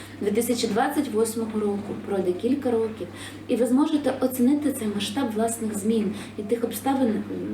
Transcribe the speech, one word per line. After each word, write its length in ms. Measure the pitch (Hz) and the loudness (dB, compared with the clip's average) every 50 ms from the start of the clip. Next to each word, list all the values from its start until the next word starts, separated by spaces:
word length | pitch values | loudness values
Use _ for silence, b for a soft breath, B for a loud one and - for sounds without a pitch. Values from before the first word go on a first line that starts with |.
| B B B - | B B B -4
дві 100 | 202 208 | -2 0
тисячі 360 | 202 233 233 - 247 - 233 | 0 2 2 0 0 0 0
двадцять 460 | 214 202 226 269 294 - 302 254 - 208 | 0 2 2 2 2 2 0 -2 0 2
восьмого 460 | 214 226 226 - 233 220 214 214 214 | 2 2 2 0 -2 -4 -2 -2 -2
року 340 | 208 202 202 202 - - - - - | 0 0 0 -2 -4 -6 -8 -8 -6
пройде 260 | - 202 190 180 180 | -2 -2 0 0 0
кілька 400 | 180 - - 247 262 - - 247 | 0 0 0 0 0 0 0 0
років, 360 | 233 226 226 214 220 - 185 170 B B B B B B - | 2 2 0 0 -4 -6 -10 -10 B B B B B B -4
і 80 | - 247 | -2 0
ви 100 | 214 247 | 2 4
зможете 480 | 233 254 269 302 320 311 294 - 254 262 - | 4 4 4 4 4 2 2 2 0 0 2
оцінити 520 | 262 254 - - 240 254 294 294 - 277 - | 0 0 2 4 4 4 4 4 2 0 0
цей 140 | - 220 214 196 | -2 -2 -2 -2
масштаб 360 | 202 - - - 277 262 226 208 | -2 -2 -2 -2 -2 -2 0 0
власних 420 | 214 226 226 - - 226 214 208 | 0 0 0 0 -2 -4 -4 -4
змін 360 | 196 196 220 226 220 196 185 B B B B B | 0 0 2 2 2 2 0 B B B B B
і 40 | - | -8
тих 220 | 208 - 240 233 247 | -4 -2 0 0 0
обставин, 440 | 220 - - - 269 277 254 262 | -2 -2 -2 0 0 2 4 4
м, 160 | 226 202 202 208 - 190 180 185 208 | 2 2 0 -2 -4 -6 -6 -4 -4